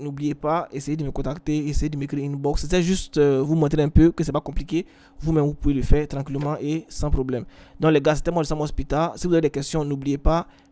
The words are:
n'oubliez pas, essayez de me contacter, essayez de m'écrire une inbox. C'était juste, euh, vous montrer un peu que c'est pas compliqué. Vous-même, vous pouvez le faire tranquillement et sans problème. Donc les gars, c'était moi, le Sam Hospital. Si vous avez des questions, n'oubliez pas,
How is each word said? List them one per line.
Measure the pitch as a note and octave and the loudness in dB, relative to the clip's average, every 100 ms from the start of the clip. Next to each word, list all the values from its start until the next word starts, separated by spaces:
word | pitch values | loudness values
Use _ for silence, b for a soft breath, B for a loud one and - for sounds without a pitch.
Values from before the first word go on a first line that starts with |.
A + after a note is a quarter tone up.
n'oubliez | C#3+ C#3 D3 | -10 -6 -6
pas, | C#3+ D3+ E3 - | -4 -2 -2 -4
essayez | C#3+ C#3 D#3 | -8 -6 -4
de | |
me | C#3 | -4
contacter, | C3 C3 D3 - D3+ D3 | -4 -6 -6 -4 -2 0
essayez | C#3 D3+ | 0 0
de | D3 | -2
m'écrire | C#3+ C#3+ | -6 -6
une | C#3+ | -6
inbox. | C#3+ C#3+ D3 | -4 -2 -2
C'était | C#3+ F#3 | 0 0
juste, | E3+ F#3+ - D#3 | 2 0 0 2
euh, | C#3+ C3+ | 4 4
vous | C#3 | 2
montrer | D#3+ D3 D3+ | 2 2 2
un | C#3+ | 4
peu | - E3 | 6 6
que | - | 4
c'est | D3 | -2
pas | C3+ | -4
compliqué. | - - - D#3+ - B B B | -4 -6 -4 -4 -6 B B B
Vous-même, | D#3 D#3 | 0 2
vous | D3 | 2
pouvez | D3 D3 | 0 0
le | C#3 | 2
faire | B2+ D3 D3 | 6 4 4
tranquillement | C#3 C#3+ C#3 D3 D3+ | -6 -6 -4 -4 -4
et | C#3+ D#3+ D#3+ | -4 -6 -6
sans | - D3 | -4 0
problème. | C#3+ C3 B2 - B B B | 0 0 -4 -8 B B B
Donc | D#3 | 4
les | D3+ | 4
gars, | D3 D3+ | 4 0
c'était | F3 | 0
moi, | E3+ | 0
le | D3 | -2
Sam | D3+ | -2
Hospital. | D3+ - C3+ C#3+ E3 | -4 -4 -2 -2 -2
Si | G#2+ F3+ | -4 0
vous | |
avez | E3 | 0
des | D3+ | 0
questions, | C#3 C#3+ D#3+ | -6 -4 -4
n'oubliez | C#3+ C#3 C3+ C#3 | -4 -4 -4 0
pas, | D3+ E3 - b b | 2 0 -2 b b